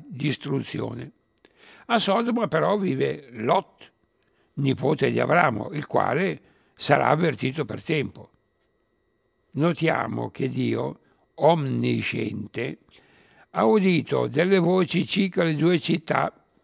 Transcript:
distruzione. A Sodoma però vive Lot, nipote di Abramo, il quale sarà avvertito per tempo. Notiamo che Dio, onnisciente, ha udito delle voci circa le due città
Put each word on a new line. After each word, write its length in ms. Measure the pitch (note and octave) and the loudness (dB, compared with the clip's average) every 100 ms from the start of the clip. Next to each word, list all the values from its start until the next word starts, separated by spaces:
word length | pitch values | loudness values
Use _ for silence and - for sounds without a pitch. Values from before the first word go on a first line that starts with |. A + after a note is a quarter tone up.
| C#4+ | -12
distruzione. 1040 | C3+ C#3+ B2+ C#3+ C#3 A2 - A2+ A#2 C#3 - _ _ _ _ - - - | -6 -4 -4 -4 -6 -6 -6 -6 -8 -14 -18 _ _ _ _ -20 -18 -2
A 120 | A3+ | 0
Sodoma 480 | - G3+ A#3 A#3+ G#3+ | 2 0 0 -2 0
però 300 | D#3+ D3+ G#3 | 0 2 0
vive 520 | F#3 C3 C3+ D3+ C#3 | 0 -2 -2 -4 -10
Lot, 600 | B2 A2+ F#3+ - _ - _ _ _ _ _ _ | -6 0 0 -2 _ -20 _ _ _ _ _ _
nipote 560 | - C#3 C3 C3+ D#3+ C3 | -4 -2 0 0 0 0
di 80 | A#2 | 0
Abramo, 520 | B2 D#3+ D#3 A2+ - | 2 2 2 0 -6
il 140 | D#3 - | -8 -2
quale 540 | C3 G2 C3+ F#3+ D#3 - _ _ | 0 0 0 -2 -4 -12 _ _
sarà 320 | - - C#3+ B2 | -6 2 4 4
avvertito 580 | D3+ E3+ A2+ C3 C3+ | 2 2 0 -4 -4
per 180 | B2+ G#2+ | -6 -8
tempo. 480 | - D#3 G2+ - - _ _ _ _ _ _ _ _ _ _ _ _ | -4 -2 -4 -8 -20 _ _ _ _ _ _ _ _ _ _ _ _
Notiamo 800 | C#3 E3 E3 D#3+ - - A#2 A#2 | 0 0 2 0 0 -2 -4 -6
che 180 | - C3 | -6 -6
Dio, 520 | B2 A#2+ A2+ B2 - _ _ _ - | -2 -2 -2 -4 -8 _ _ _ 0
onnisciente, 1400 | D3+ E3+ C3+ A#2+ A#2+ A#2 - A#2 A2+ A2 G#2+ - B2+ - _ - _ _ _ _ _ | 2 4 0 -2 0 -2 -2 -4 -4 -6 -8 -6 -6 -8 _ -20 _ _ _ _ _
ha 100 | E3+ | 0
udito 640 | A3 A3 F#3+ E3+ A#2 C3 A#2+ | 4 4 4 2 2 0 0
delle 320 | B2 F3+ F#3+ | 0 2 4
voci 440 | E3+ F#3 F3 E3+ | 4 2 2 0
circa 380 | - F#3+ G3 F3+ | 0 0 0 0
le 140 | E3+ D3+ | 0 2
due 240 | E3 F3 | 2 2
città 520 | - D#3+ - C3+ D3+ - _ _ | 2 -2 0 0 0 -4 _ _